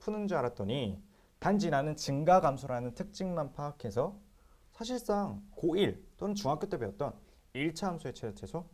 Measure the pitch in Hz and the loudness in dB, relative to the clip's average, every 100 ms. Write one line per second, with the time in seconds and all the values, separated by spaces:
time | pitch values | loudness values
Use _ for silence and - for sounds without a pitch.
0 | - 214 202 165 123 - 101 135 113 98 | -8 -4 0 0 0 0 -2 0 -2 -4
1 | - - - - 175 208 175 143 151 151 | -10 -20 -20 -2 2 4 4 2 2 -2
2 | - 139 160 185 170 131 135 123 123 117 | -2 2 8 8 8 2 -2 -4 -4 -6
3 | 196 - 190 175 139 - 147 - 117 113 | -8 -6 -4 -2 -4 -4 -8 -6 -4 0
4 | 160 202 - - - - - - 226 247 | -2 -2 -18 -20 -20 -20 -20 -12 -6 -4
5 | 233 208 190 101 - - 170 175 165 - | 0 0 0 -4 -10 -2 2 4 4 2
6 | - - 196 202 135 151 196 156 107 101 | -8 -6 -4 -2 0 0 -2 -2 -4 -2
7 | 139 - - - - 127 151 160 196 170 | -4 -4 -14 -20 -12 -4 -2 -2 -4 -4
8 | 135 - 113 101 - 165 175 | -6 -6 -8 -8 -8 -8 -10